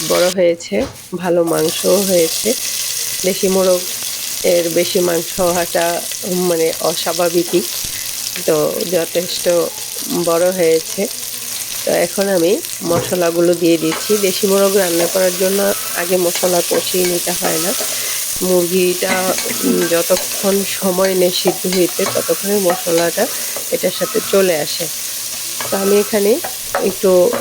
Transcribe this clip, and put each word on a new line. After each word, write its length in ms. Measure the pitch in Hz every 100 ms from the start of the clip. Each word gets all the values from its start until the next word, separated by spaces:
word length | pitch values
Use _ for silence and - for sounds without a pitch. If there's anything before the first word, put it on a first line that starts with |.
| 160
বড় 160 | 175 180
হয়েছে, 460 | 185 175 170 - 202 180 - - 180
ভালো 260 | 180 170
মাংসও 520 | 170 160 156 - 196 185
হয়েছে। 480 | 196 180 160 - 214 254 - - - - - -
দেশি 240 | 185 190 190
মোরগ 340 | 190 185 180 180 - - - - -
এর 220 | - 175 170
বেশি 300 | 170 175 190
মাংস 280 | 180 170 165 -
হওয়াটা 500 | 180 175 170 - 170 170 - - 214 180 180
মানে 200 | 165 160 -
অস্বাভাবিকই, 800 | 160 160 - 170 175 175 170 175 214 - - - - - - - 180
তো 100 | 156 151 156 -
যথেষ্ট 540 | 175 170 170 180 - 185 175 160 - - - - 175 170
বড় 200 | 165 180
হয়েছে। 500 | 185 165 160 - - 196 - - - - - - -
তো 120 | - 170
এখন 300 | 175 - 196
আমি 220 | 190 165 247 - -
মশলাগুলো 680 | 180 170 170 185 170 165 175
দিয়ে 240 | 175 170 165
দিচ্ছি। 340 | 160 160 - 214
দেশি 280 | 202 185 202
মোরগ 260 | 196 196 196
রান্না 320 | 180 170 170
করার 260 | 190 185 180
জন্য 200 | 190 196 196 202 - -
আগে 180 | 175 185
মশলা 420 | 175 175 185 175
কষিয়ে 440 | 170 170 170 185 180
নিতে 260 | 175 175
হয় 280 | 175 175 160
না, 120 | 170 254 - - - - - -
মুরগিটা, 720 | 185 180 175 185 180 180 190 185 185 180 240 240
উম, 180 | - 180 175
যতক্ষণ 680 | 165 170 180 - - 202 196 196
সময় 420 | - 196 180 190 185
নেয় 200 | 180 180
সিদ্ধ 240 | 185 - 190
হইতে 280 | 185 175 - 196
ততক্ষণে 520 | - - 165 196 208
মশলাটা 640 | 185 175 - 170 170 165 247 - - - -
এটার 220 | 170 185 -
সাথে 200 | - - -
চলে 260 | 202 190 160
আসে। 260 | - - 165 - - - - - - -
তো 100 | - 202
আমি 180 | 196 202
এখানে 320 | 208 214 202 269 - - - -
একটু 280 | 202 185 196 185 180 -